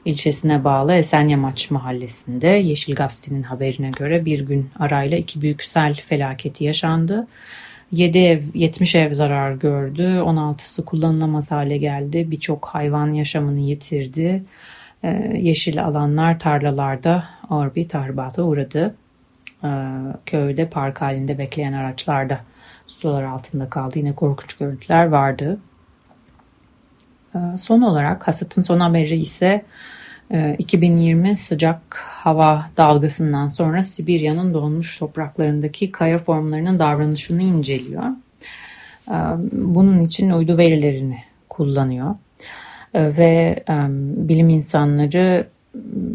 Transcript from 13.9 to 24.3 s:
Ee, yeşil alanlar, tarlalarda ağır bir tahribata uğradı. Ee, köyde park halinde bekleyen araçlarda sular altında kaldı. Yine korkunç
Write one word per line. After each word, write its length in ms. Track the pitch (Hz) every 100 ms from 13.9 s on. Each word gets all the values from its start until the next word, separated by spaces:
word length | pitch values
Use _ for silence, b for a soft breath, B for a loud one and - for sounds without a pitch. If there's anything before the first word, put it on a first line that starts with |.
| 147 131 143 165 190 190 B B B B B
Ee, 360 | 170 190 - -
yeşil 440 | 175 156 - 151 170
alanlar, 540 | 147 147 151 165 165
tarlalarda 840 | 160 147 143 139 139 135 165 175 170 B -
ağır 260 | 151 143 165
bir 140 | 165
tahribata 540 | 151 135 135 131 151
uğradı. 520 | 175 143 131 156 208 - _ _ _ _ - _
Ee, 40 | 147 139 135 131 135 - -
köyde 440 | 160 143 135 165
park 320 | 156 135 135
halinde 360 | 139 135 135 143
bekleyen 360 | 135 160 143
araçlarda 680 | 139 131 127 - 139 135 135 - B B B B
sular 360 | - 160 139
altında 460 | 135 131 - 143 131
kaldı. 300 | 139 131 151
Yine 140 | 143
korkunç 400 | 139 147